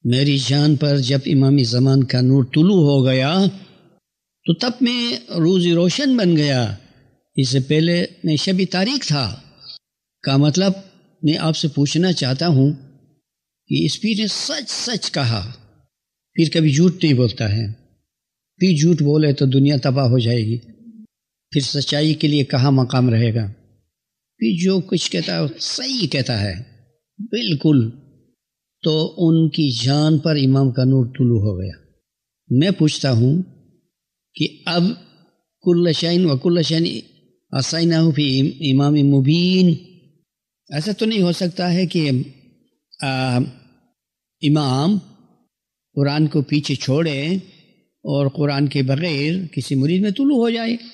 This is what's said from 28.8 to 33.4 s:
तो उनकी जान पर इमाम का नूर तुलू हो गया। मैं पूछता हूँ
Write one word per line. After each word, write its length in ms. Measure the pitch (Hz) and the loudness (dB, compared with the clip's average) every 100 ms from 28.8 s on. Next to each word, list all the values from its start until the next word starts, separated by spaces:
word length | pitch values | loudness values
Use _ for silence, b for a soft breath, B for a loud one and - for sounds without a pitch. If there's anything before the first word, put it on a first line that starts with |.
तो 200 | 160 156 160 | -4 -2 -4
उनकी 680 | - 165 165 160 143 143 | 0 2 4 2 0 -2
जान 480 | 117 123 143 156 156 | -2 -2 0 2 0
पर 180 | 165 151 | 0 0
इमाम 340 | 135 135 135 | 2 2 2
का 120 | 123 | 0
नूर 240 | 127 131 120 | 2 2 0
तुलू 320 | 131 123 117 | 0 0 2
हो 180 | 104 90 | 0 -4
गया। 160 | 95 - _ _ _ _ _ _ _ | -10 -12 _ _ _ _ _ _ _
मैं 220 | 123 180 | 0 0
पूछता 360 | - 156 - 139 | 2 0 0 -2
हूँ 320 | 117 127 160 | 2 2 0